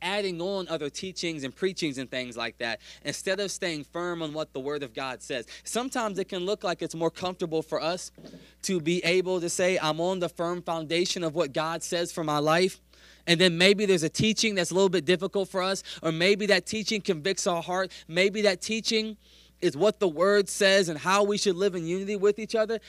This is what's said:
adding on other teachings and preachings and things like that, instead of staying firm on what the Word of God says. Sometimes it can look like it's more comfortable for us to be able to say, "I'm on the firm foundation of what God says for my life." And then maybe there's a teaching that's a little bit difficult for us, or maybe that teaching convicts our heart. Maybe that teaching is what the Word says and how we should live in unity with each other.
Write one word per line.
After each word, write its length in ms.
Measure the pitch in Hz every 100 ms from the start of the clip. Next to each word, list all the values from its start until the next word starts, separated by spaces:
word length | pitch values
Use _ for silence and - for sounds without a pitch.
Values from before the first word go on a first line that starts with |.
adding 380 | 175 202 196 165
on 280 | 180 196 170
other 220 | 160 143
teachings 540 | - 190 - 175 156
and 100 | 131
preachings 440 | - 190 175 160 131
and 120 | 123
things 260 | 131 123 117
like 220 | 117 -
that, 220 | 117 110 - -
instead 360 | 147 147 190 190
of 100 | 196
staying 340 | - 185 151
firm 380 | 139 170 175 170
on 100 | 156
what 200 | 151 151
the 80 | 139
Word 220 | 135 151
of 100 | 131
God 300 | 123 131 123
says. 240 | - 131 107 -
Sometimes 540 | - 226 254 262 220 185
it 100 | 190
can 160 | 185
look 200 | 180 208
like 180 | 190 165
it's 120 | 165
more 160 | 165 165
comfortable 520 | - 185 185 175 160
for 200 | 156 151
us 300 | 156 180 - - - - - -
to 180 | - 180
be 240 | 151 180
able 360 | 165 185 180 185
to 80 | 170
say, 300 | - 185 175
"I'm 220 | 156 156
on 180 | 175 190
the 100 | 170
firm 340 | - 170 175
foundation 640 | 175 165 151 165 185 190
of 100 | 165
what 180 | 156 147
God 300 | 156 160 165
says 300 | - 170 175
for 120 | -
my 140 | 156 147
life." 420 | 151 170 185 - _ _ - - -
And 120 | 170
then 180 | 185 165
maybe 260 | 190 202
there's 180 | 202 180
a 60 | 156
teaching 460 | - 220 214 220
that's 160 | 190 165
a 40 |
little 140 | 175 196
bit 160 | 180
difficult 460 | 147 180 185 202 185
for 120 | 190
us, 200 | 185 190 - -
or 100 | 165
maybe 340 | 160 185 202 202
that 200 | 185 -
teaching 340 | 214 202 214
convicts 440 | - 160 190 180 196
our 160 | 170
heart. 280 | 165 185 185 - -
Maybe 360 | 170 196 208
that 200 | 208 180
teaching 560 | - 220 - 220 220 208 _ - _ -
is 160 | 170 139
what 220 | 208 -
the 100 | 190
Word 400 | 147 190 208 196
says 400 | - 196 196 175
and 100 | 151
how 260 | 175 196
we 120 | 202 208
should 200 | 208 170
live 180 | 196
in 100 | 180
unity 320 | 160 185 196 208
with 220 | 202 208
each 160 | 220
other. 260 | 226 220 226